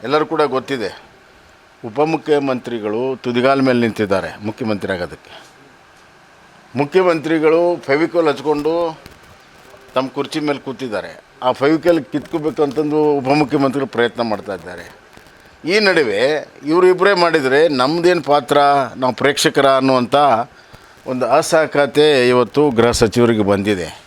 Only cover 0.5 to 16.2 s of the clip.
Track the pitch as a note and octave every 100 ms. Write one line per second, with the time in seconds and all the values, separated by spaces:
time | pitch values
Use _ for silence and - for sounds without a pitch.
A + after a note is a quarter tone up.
0.5 | C3 A#2 C3+ G2 - - - _ - _
1.5 | _ _ _ A#2 G#2+ D3+ D#3+ - D3 C#3
2.5 | B2+ A#2+ A#2+ G#2 G#2+ C3 B2+ B2+ A#2+ B2+
3.5 | C#3 C3 B2 A#2 G#2 G#2 F#2+ E2 D2+ G2+
4.5 | G#2+ A#2 G2+ F#2+ F#2 F2 D#2+ - - -
5.5 | _ - _ _ _ _ _ _ _ -
6.5 | - - A#2+ C#3+ F#3+ F3+ D#3+ D3+ D#3+ D#3
7.5 | E3 F3 F3 - D3+ E3 F3 D#3+ C3+ C#3
8.5 | D3 D3 E3+ E3+ D#3+ - - - - -
9.5 | - - - - B2+ C3+ C#3 C#3 D#3 D3
10.5 | C3+ C3+ A#2+ C3 G#2 E2+ - - - B2+
11.5 | B2 C#3 D#3+ E3+ E3+ C3 D3 - E3 D3+
12.5 | D3+ D3 B2+ D3+ D3+ D3+ C#3+ C3 C3+ C#3
13.5 | D3 C#3 C#3 C3+ A2+ A#2 A2+ A#2 G#2 F#2+
14.5 | F#2+ F2+ F2 E2+ - - - - - -
15.5 | - C#3+ G3+ G3+ E3+ B2+ G2+